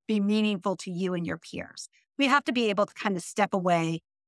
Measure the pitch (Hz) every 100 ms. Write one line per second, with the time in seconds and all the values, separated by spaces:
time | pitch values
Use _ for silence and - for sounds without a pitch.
0 | - 214 202 214 214 196 202 185 - 175
1 | 185 180 165 160 - - - - - _
2 | _ - 277 277 294 247 220 196 202 -
3 | 214 180 - - 196 196 180 170 165 165
4 | - _